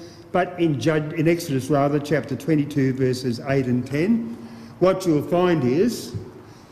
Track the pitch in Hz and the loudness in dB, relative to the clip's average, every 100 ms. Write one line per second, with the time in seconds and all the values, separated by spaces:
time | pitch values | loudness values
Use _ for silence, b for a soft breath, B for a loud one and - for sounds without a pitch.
0 | B B B 185 180 180 170 135 123 156 | B B B -2 -2 0 0 2 2 0
1 | 151 156 156 170 - 131 123 147 143 147 | 0 0 2 2 0 -2 0 2 2 0
2 | 143 151 - 127 - 156 143 143 131 127 | 0 -2 -2 -6 0 0 0 0 0 2
3 | 131 127 131 113 143 139 123 123 123 139 | 0 0 -4 -4 -2 0 2 0 -2 0
4 | 185 226 B B B B B - 180 185 | 2 2 B B B B B 2 2 4
5 | 180 147 - 175 180 165 123 139 233 - | 2 0 2 2 4 4 2 2 2 0
6 | - - - - B B B | -6 -10 -12 -16 B B B